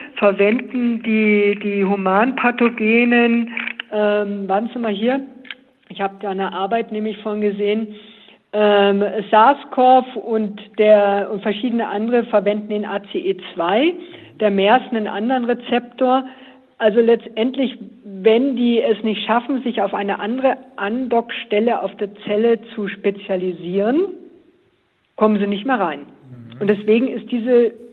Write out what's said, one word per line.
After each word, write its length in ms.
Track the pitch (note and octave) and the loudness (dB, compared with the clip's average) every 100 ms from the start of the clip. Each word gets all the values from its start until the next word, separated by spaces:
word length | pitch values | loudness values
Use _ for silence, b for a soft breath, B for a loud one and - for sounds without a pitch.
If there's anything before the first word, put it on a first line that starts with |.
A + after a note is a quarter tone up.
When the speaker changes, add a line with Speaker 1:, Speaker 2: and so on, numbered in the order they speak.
| B - | B 0
Speaker 1:
verwenden 840 | G3+ G3+ G3+ B3 - B3+ A#3+ A3+ | 0 2 2 0 -2 -4 -2 -2
die, 540 | A#3 A3 G#3+ G#3 G3+ G3+ | 0 2 4 4 2 0
die 240 | G#3 G3+ G3 | -2 -2 0
Humanpathogenen, 1600 | G3+ F#3+ G3 B3+ B3+ B3 A#3+ A#3 A#3 G#3+ A#3 A#3+ A#3+ A#3 A#3 A#3 A#3 B B - | 0 0 2 0 0 -2 2 0 0 0 2 4 4 2 0 -2 -8 B B -8
ähm, 540 | G#3+ G#3 G#3 G3+ G3+ F#3+ | -2 0 0 -2 -4 -2
warten 220 | G3 A3+ | -2 -2
Sie 40 | B3+ | -4
mal 140 | A3+ | -4
hier, 280 | G3 A#3 C#4 C4+ - - - _ _ - | -2 0 -2 -6 -16 -20 -20 _ _ -16
ich 140 | F#3+ | -6
habe 140 | G3 G3 | -6 -6
da 80 | G#3 | -6
eine 240 | F#3+ F#3+ | -4 -4
Arbeit 400 | F3+ G3 A#3 A3+ | -4 -2 -2 -4
nämlich 240 | G#3+ G#3+ G#3 | -6 -6 -6
von 180 | A3 G#3+ | -6 -2
gesehen, 540 | G#3 G3+ G#3 A3 G#3+ G#3 B B B B _ | -2 -2 -2 -2 -4 -12 B B B B _
ähm, 500 | G#3 G#3 G3+ G3+ G3 G3+ G#3+ - | 2 4 6 4 2 0 -4 2
sars 280 | G#3+ A#3 C#4 - | 6 6 4 -2
cov 340 | - B3+ C4 B3+ A3 | 2 6 6 4 -6
und 440 | A#3 A3 G#3 G#3 G#3 - | -4 -2 -2 -8 -8 2
der, 540 | G#3+ G#3 G3+ G3+ G3 | 6 6 6 0 -2
und 100 | G3+ | -4
verschiedene 460 | G#3+ G3+ B3 A#3 A3 | -4 -2 -2 -2 -2
andere 360 | G3+ A3+ A#3+ | -4 0 0
verwenden 440 | A#3 G#3 G3 G#3 G#3 | 2 0 2 -2 -4
den 160 | G#3 | -6
A 160 | - G3+ - | -4 -8 -6
C 100 | G3 | -6
E 160 | F#3+ F#3 - | -4 -4 -6
zwei, 400 | - E3+ G#3+ D#4+ F4 B B B B | -4 0 2 2 -2 B B B B
der 120 | G#3+ | 0
mers 320 | G3 G3 B3 - | 4 4 4 2
einen 180 | A3+ G#3 | -4 -4
anderen 380 | G3+ A3+ C4 A#3 | -4 -2 -2 -2
Rezeptor. 800 | A#3+ - A#3+ A#3+ - B3+ C4 C4 B B B B - | -4 -2 -4 -4 -2 2 2 -2 B B B B 0
Also 200 | A3 A3 | 2 4
letztendlich, 760 | A#3 A3+ - A3 B3 C4+ B3+ - G3 - | 4 2 0 -4 -2 -2 -4 -6 -18 -20
wenn 500 | G#3 F#3+ G#3+ A3+ C#4 | -16 0 4 4 2
die 260 | A#3+ A#3+ A#3 | 0 2 2
es 220 | G3 G#3+ | 2 0
nicht 240 | A3 G3 - | -2 -2 0
schaffen, 380 | A#3 A#3+ C4 | -2 0 -4
sich 180 | A#3+ G#3+ | -2 -2
auf 100 | G3 | -2
eine 280 | G3 G3+ F#3 | -2 -4 -4
andere 380 | G#3+ B3+ C4 - - - | -4 -2 0 -2 -8 -8
Andockstelle 1040 | G3 B3 B3 A#3 A#3 - - G#3 A#3 A3+ | -6 -4 -2 -2 -2 -8 -4 0 0 -2
auf 140 | F#3+ - | -4 -6
der 140 | G3+ - | -10 -10
Zelle 360 | G#3 G#3 A#3 A3+ A3+ | -4 0 2 0 -4
zu 140 | - G3+ | -8 -8
spezialisieren, 1160 | - G3+ G3+ - F#3 F#3 E3+ E3 F#3+ G#3 D4+ G4 - - - _ _ _ _ _ _ _ - | -4 -4 -4 -6 -4 -4 -6 -4 -2 0 0 -2 -6 -18 -20 _ _ _ _ _ _ _ 0
kommen 240 | G#3+ G#3 | 2 2
sie 80 | G3+ | 0
nicht 180 | G3+ C4 | -4 -2
mehr 140 | A#3+ | -2
rein. 220 | F3 C#3+ | -2 -6
Speaker 2:
Mhm. 580 | C#3+ - - - - - | -14 -20 -20 -20 -16 -6
Speaker 1:
Und 80 | G3+ | -2
deswegen 400 | G#3 G#3+ A3+ B3+ | 0 2 2 2
ist 240 | B3 - | -4 -6
diese 400 | A#3+ A#3+ A#3+ A#3 - - | -4 2 4 4 0 -20